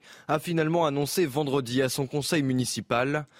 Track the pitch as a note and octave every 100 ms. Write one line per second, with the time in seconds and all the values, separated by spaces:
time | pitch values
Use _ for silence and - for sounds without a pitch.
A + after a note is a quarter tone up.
0 | - - - D3+ F3 E3 D#3 E3+ D#3 C#3
1 | C#3+ - D#3+ C3 C#3+ C#3 A#2 B2+ C3 -
2 | C3 D3 C3+ E3 C3+ B2+ A#2+ - - A#2+
3 | C3+ D3+ D3